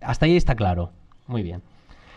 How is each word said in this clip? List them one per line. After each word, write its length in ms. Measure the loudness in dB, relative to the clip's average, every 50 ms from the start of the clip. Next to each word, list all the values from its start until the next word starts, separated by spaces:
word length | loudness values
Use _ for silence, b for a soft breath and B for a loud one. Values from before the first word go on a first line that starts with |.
Hasta 240 | -6 -6 -2 0 2
ahí 100 | 4 4
está 200 | 4 4 2 2
claro. 360 | 0 0 0 0 -2 -4 -6 -8 -14 -20 -20 -20 -20 _ -8
Muy 160 | -6 -6 -6
bien. 180 | -6 -8 -10 -14 _ b b b b b b b b b